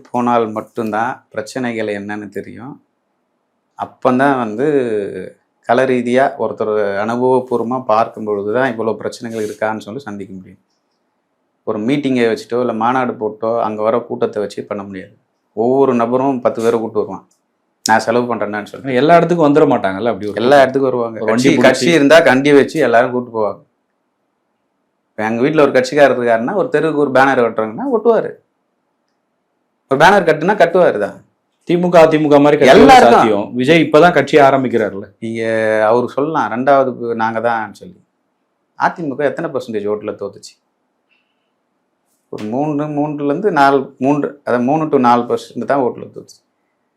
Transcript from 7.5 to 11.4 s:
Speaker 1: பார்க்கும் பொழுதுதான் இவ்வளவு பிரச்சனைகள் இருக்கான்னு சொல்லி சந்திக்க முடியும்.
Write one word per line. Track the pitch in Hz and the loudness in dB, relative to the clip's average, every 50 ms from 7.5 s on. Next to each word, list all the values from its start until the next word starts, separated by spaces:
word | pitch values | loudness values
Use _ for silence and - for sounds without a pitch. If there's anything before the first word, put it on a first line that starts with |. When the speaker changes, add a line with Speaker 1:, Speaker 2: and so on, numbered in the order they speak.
| 123 117 113 113 127 131 120 | -4 -4 -4 -4 -6 -6 -2
Speaker 1:
பார்க்கும் | - 107 110 117 - - - 110 | 0 0 0 0 -2 -6 -10 -8
பொழுதுதான் | 107 104 101 98 104 110 123 135 131 | -6 -6 -4 -4 -4 -2 -2 -2 -4
இவ்வளவு | 113 110 110 110 104 - | -4 -4 -6 -6 -6 -6
பிரச்சனைகள் | 110 110 - - 123 113 113 113 107 | -8 -10 -10 -12 -12 -10 -8 -8 -8
இருக்கான்னு | 101 - - 110 110 110 104 101 | -8 -6 -6 -6 -6 -6 -8 -10
சொல்லி | 104 104 - | -14 -14 -14
சந்திக்க | - 107 101 101 95 92 95 | -14 -14 -14 -14 -14 -16 -16
முடியும். | 92 92 95 95 _ _ _ _ _ _ _ _ _ _ _ _ _ _ _ _ _ | -18 -20 -20 -20 _ _ _ _ _ _ _ _ _ _ _ _ _ _ _ _ _